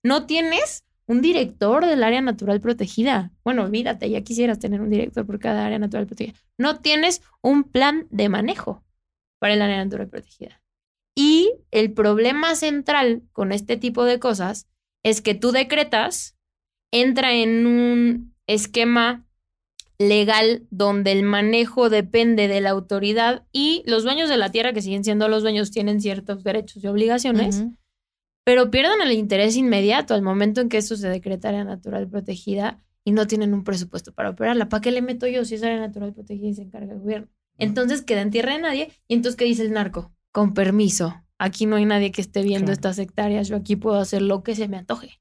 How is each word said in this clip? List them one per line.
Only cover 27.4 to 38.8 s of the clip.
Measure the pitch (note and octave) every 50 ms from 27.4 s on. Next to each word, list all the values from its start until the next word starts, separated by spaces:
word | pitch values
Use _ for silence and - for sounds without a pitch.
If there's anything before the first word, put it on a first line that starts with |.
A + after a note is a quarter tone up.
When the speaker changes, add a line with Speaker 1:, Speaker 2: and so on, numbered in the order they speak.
| G3+ G3+ G3+ G3+
Speaker 2:
Ujú. | A3 A#3+ A#3 _ _ _ _ _ _ _ _ _ _ _ _ _ _
Speaker 1:
pero | B3 B3 B3+ B3+ B3
pierden | A#3 B3+ C4+ F4 G#4+ G#4+
el | F4+ C4+
interés | A#3 A3 G#3+ G3+ G3+ F#3+ G3+ A3 A3+
inmediato | B3+ C4 B3 A3 G3+ G3 G3+ A3+ C#4+ D4+ - A#3+
al | G3+
momento | G3 F#3+ F#3+ G3+ G3+ G#3+ G#3 B3+
en | B3 A#3
que | A3+
eso | G#3+ G#3+ G#3+ A3+
se | G#3 G3+ F#3
decreta | F#3 F#3 - G3 F#3+ F#3 - G#3+
área | G3+ G3+ G3+
natural | G3 G3 F3+ F3 G#3 G#3 G3+ G3
protegida | F#3 G3+ G3+ G3 - F#3 F3+ - G#3 G3 G3+ G3+ - - - _ _ _ _ _
y | G#3
no | G#3 A3 G#3+
tienen | G#3 A3 G#3+ G#3+ G#3 G3+
un | G3+ F#3+
presupuesto | - G3 F3+ F3+ F3+ - E3 - - _
para | - G3+ G3+
operarla. | F3+ - A3 A3+ A#3+ A#3+ G#3 G#3+
¿Para | A3 G#3+
qué | G#3+ B3
le | B3 B3
meto | B3 B3 B3+ B3 B3
yo | B3 B3 B3+ A#3
si | A#3 A3+
es | G#3+ A3+
área | A#3 A3+ A3+
natural | A3 G#3+ G#3 G#3 G3+ G#3 G3+
protegida | G#3+ G3+ G#3 G#3 G3+ G#3 G#3+
y | G3+
se | G3+
encarga | G3+ F#3+ - G#3+ G#3 G3 G#3
el | G3
gobierno? | G3 G#3 A3 G#3 A3
Speaker 3:
Ujú. | _ _ _ _ _ _
Speaker 1:
Entonces | _ G#3+ G#3+ G#3 B3+ B3 A#3+ C#4+ C#4 B3+
queda | - A3+ G3+
en | G3+ G#3
tierra | G#3 A#3 A3+ C4 C#4
de | D#4
nadie | E4+ D#4+ C#4 C4+